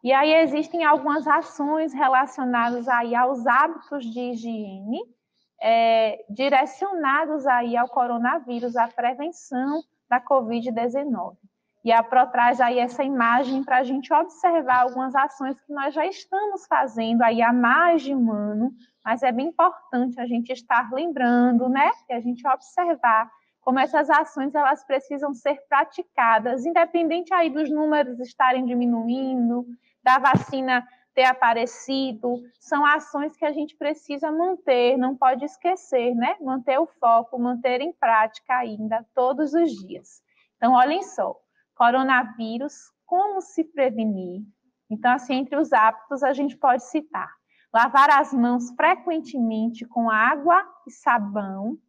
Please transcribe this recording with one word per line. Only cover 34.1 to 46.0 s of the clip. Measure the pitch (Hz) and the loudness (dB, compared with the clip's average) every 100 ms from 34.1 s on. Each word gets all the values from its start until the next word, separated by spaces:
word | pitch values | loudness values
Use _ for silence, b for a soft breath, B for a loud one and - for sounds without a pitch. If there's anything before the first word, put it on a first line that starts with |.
| 285 302 | -8 -4
manter, | 311 359 359 - 247 240 254 | -2 -2 -2 0 2 4 2
não | 254 269 | -2 0
pode | 262 254 | 0 0
esquecer, | 285 - 349 370 - 254 240 | -6 -4 -4 -4 -2 -2 0
né? | 240 254 381 | -2 -2 -4
Manter | 277 262 240 269 | -6 -6 -2 0
o | 330 | -2
foco, | _ 240 226 233 247 | _ 2 4 2 -4
manter | 240 247 247 247 | -4 -2 -2 -2
em | 302 | -4
prática | - 247 226 220 - _ 254 | -2 2 2 2 -4 _ -4
ainda | 240 214 214 226 226 | -4 -8 -6 -6 -4
todos | - 254 269 302 | -2 0 0 0
os | 311 330 | 0 0
dias. | 208 185 180 - _ _ _ _ _ | -2 -14 -16 -18 _ _ _ _ _
Então, | 233 | 2
olhem | 247 262 330 | 4 4 0
só, | 381 - 196 - _ _ _ | -6 -6 -6 -6 _ _ _
coronavírus, | _ 233 254 262 254 233 226 226 233 285 - _ _ | _ 2 4 2 0 0 -8 -8 -8 -10 -12 _ _
como | _ 359 403 392 | _ -2 0 -4
se | - - | -8 -6
prevenir? | 320 294 262 220 220 190 185 180 214 _ _ _ _ | -6 0 -2 0 -4 -4 -8 -12 -16 _ _ _ _
Então, | 214 247 | -2 0
assim, | 254 247 | 0 -2
entre | 254 269 285 | -4 -2 -2
os | 302 | 0
hábitos, | 247 220 226 | 4 4 2